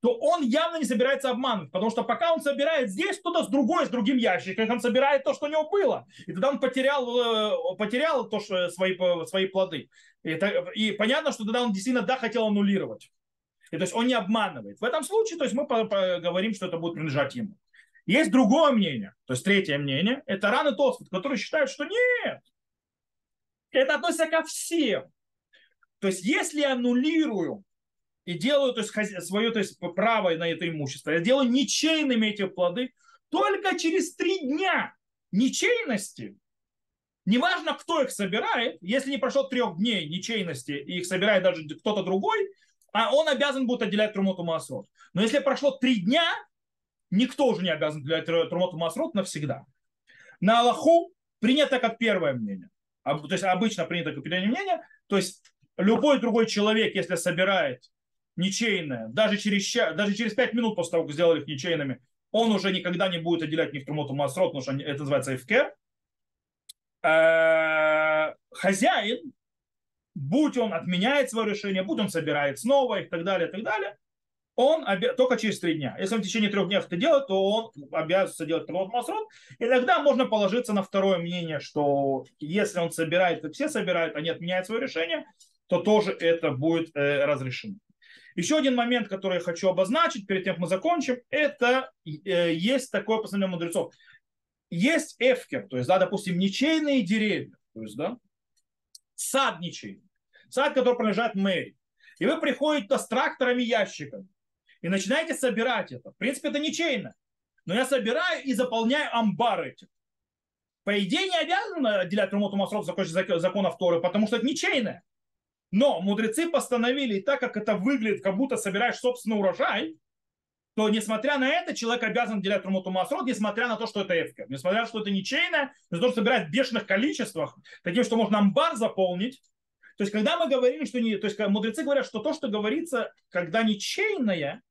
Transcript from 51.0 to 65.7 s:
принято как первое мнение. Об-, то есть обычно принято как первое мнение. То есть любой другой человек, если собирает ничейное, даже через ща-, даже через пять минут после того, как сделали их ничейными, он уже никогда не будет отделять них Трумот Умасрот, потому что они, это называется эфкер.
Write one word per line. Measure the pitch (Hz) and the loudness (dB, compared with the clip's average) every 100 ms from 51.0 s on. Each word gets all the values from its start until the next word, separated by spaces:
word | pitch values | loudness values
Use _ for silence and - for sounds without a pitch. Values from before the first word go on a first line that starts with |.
| 349 _ _ _ | 4 _ _ _
принято | 220 269 277 254 | 2 4 4 2
как | 233 - | 0 0
первое | 226 190 156 | 0 2 0
мнение. | 127 104 98 87 _ _ _ | -2 -4 -8 -12 _ _ _
Об-, | 131 151 147 | -4 -4 -2
то | |
есть | 175 190 | -2 0
обычно | 185 220 196 165 | 2 0 0 -4
принято | 175 160 | -2 -4
как | 127 | -6
первое | 156 180 196 | -4 -2 0
мнение. | 302 392 339 - _ _ | 0 -2 -4 -4 _ _
То | 196 | 0
есть | 185 - _ _ _ - | 0 -8 _ _ _ 0
любой | 190 226 294 277 | 4 6 6 4
другой | 233 220 220 | 4 2 2
человек, | 208 208 220 214 | 2 2 2 2
если | 190 170 175 | -2 -2 -2
собирает | 180 170 190 190 147 123 _ _ _ _ _ - | -2 0 2 2 0 -4 _ _ _ _ _ -4
ничейное, | 185 196 226 196 156 123 110 | -4 0 0 0 -2 -6 -6
даже | 127 220 202 | 2 2 2
через | 214 202 | 2 0
ща-, | 196 240 190 | 0 0 0
даже | 160 208 | 0 0
через | 202 226 | 0 -2
пять | 214 247 | 0 0
минут | 226 233 214 | 2 0 -2
после | 170 | -2
того, | 170 | -2
как | 147 | -2
сделали | 143 170 156 | 2 4 4
их | 135 | 0
ничейными, | 147 180 156 139 120 _ _ _ | -8 -4 -2 -2 -6 _ _ _
он | 208 226 | 0 2
уже | 202 190 | 2 0
никогда | 190 180 175 190 | -2 -2 0 0
не | 170 | 0
будет | 160 165 | -2 -2
отделять | 151 160 151 | 0 -2 -2
них | 147 120 | -4 -6
Трумот | 156 208 | -6 -4
Умасрот, | 139 143 180 175 | -2 -2 2 0
потому | 143 | 0
что | 131 | -4
они, | 135 | -6
это | 147 143 | -4 -6
называется | 143 139 135 127 | 0 0 0 -6
эфкер. | - 220 294 | 0 2 2